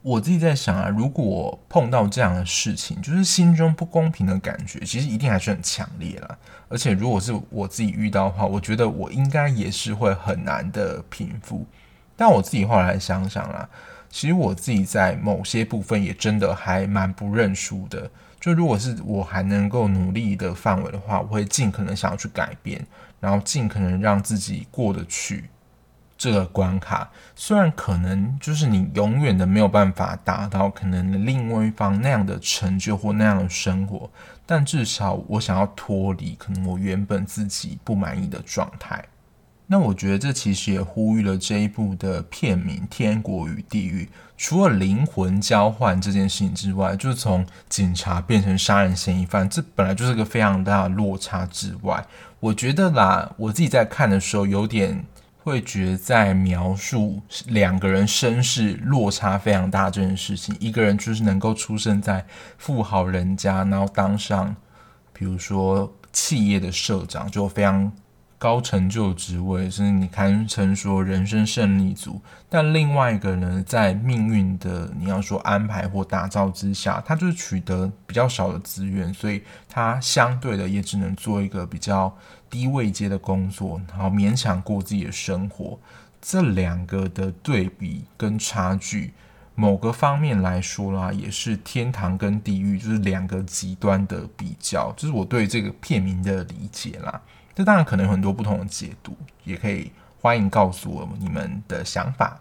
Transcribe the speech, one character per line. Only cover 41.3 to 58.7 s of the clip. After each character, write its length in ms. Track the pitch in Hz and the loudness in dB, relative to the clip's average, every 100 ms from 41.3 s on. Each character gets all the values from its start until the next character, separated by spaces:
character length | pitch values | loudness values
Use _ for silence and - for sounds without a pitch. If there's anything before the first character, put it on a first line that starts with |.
| 95 | 0
这 180 | - 104 | 0 0
一 100 | 104 | 0
部 280 | 110 104 | -2 -4
的 260 | 95 98 87 | -2 -4 -4
片 320 | 82 - 135 90 | -6 -4 0 0
名 260 | 90 - - | 0 -6 -8
《天 320 | - 110 107 | -2 0 0
国 280 | 107 92 78 | -2 -6 -4
与 160 | 104 - | -8 -4
地 180 | 107 92 | -4 -2
狱》， 180 | 90 90 - - - | -4 -8 -14 -20 -10
除 320 | - 180 196 | 0 4 4
了 60 | |
灵 320 | 202 95 202 151 | 4 2 2 2
魂 340 | - 92 98 | 0 0 0
交 300 | 104 110 107 | 4 4 4
换 280 | 110 107 92 | 2 2 2
这 140 | 95 | 2
件 160 | 98 98 | 2 0
事 120 | - | 0
情 140 | 98 | -2
之 200 | 90 98 | -2 -2
外， 200 | 95 95 | 0 0
就 140 | 98 135 | 0 -2
是 80 | 123 | -2
从 280 | 110 92 90 - - | 2 2 0 -8 -8
警 280 | - 95 | 0 2
察 260 | 90 - 90 | 0 -2 -2
变 220 | 85 110 | 4 4
成 140 | 95 95 | 4 2
杀 240 | - 101 | 4 4
人 120 | 95 | 4
嫌 240 | 90 - 92 | 2 0 0
疑 60 | |
犯， 240 | 90 104 95 | 0 0 0
这 160 | - - | -2 -4
本 120 | - 95 | 0 0
来 80 | |
就 120 | 98 123 | 2 0
是 80 | |
个 80 | 113 | 0
非 160 | 110 117 | 0 2
常 240 | 107 95 | 2 2
大 200 | 95 101 | 2 2
的 80 | 95 | 2
落 260 | 95 104 95 | 0 0 -2
差 300 | - 92 92 | -6 -6 -6
之 280 | - 98 90 | -6 -8 -6
外， 260 | 92 - - - - - | -4 -4 -6 -18 -20 -4
我 120 | 113 | -2
觉 220 | 104 127 | 0 0
得 160 | 151 190 | 4 4
啦， 420 | 135 95 92 - - | 6 6 4 0 -6
我 120 | 110 | -4
自 120 | 107 | 2
己 60 | 147 | 4
在 180 | 127 113 | 4 4
看 220 | - 127 | 2 4
的 120 | 98 | 4
时 160 | - 107 | 2 0
候 100 | 98 | 2
有 200 | 98 107 | 2 2
点 360 | 110 95 95 - - _ _ | 0 0 -2 -8 -18 _ _
会 240 | - 131 | -2 -2
觉 300 | - 98 92 | -2 -2 0
得 40 | 92 | -2
在 380 | - 117 101 | 2 4 6
描 420 | 95 92 87 90 98 | 4 2 2 0 -2
述 460 | - 123 107 98 - - 123 | -2 -2 -2 -4 -10 -14 -2
两 320 | 110 95 92 | 2 4 4
个 80 | 98 | 2
人 180 | 95 104 | 4 2
身 360 | - 123 117 | 2 2 2
世 320 | 131 - 107 | 2 2 0